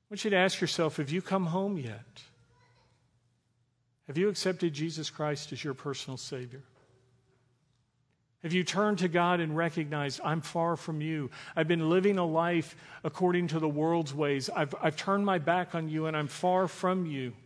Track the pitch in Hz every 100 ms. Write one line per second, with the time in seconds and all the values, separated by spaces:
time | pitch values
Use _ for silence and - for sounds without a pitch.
0 | _ 208 214 196 185 - 175 - 160 147
1 | 139 170 - 190 175 175 196 190 123 107
2 | - - - _ _ _ _ _ _ _
3 | _ _ _ _ _ _ _ _ _ _
4 | - 143 202 196 185 180 175 143 160 156
5 | 147 - 151 143 - 127 156 131 143 135
6 | - 131 - 135 123 127 139 _ _ _
7 | _ _ _ _ _ _ _ _ _ _
8 | _ _ _ _ 165 180 170 180 208 202
9 | 180 170 175 175 165 156 165 160 151 151
10 | 143 131 220 160 - 175 165 165 - 160
11 | 151 160 131 - - - 160 170 160 180
12 | 190 196 170 160 170 170 156 - - -
13 | 160 - 180 175 175 160 156 147 160 170
14 | 156 139 147 139 123 - 151 175 165 156
15 | - 196 202 185 147 180 180 170 160 156
16 | 160 156 147 - 180 185 185 - 185 185
17 | 170 139 127 107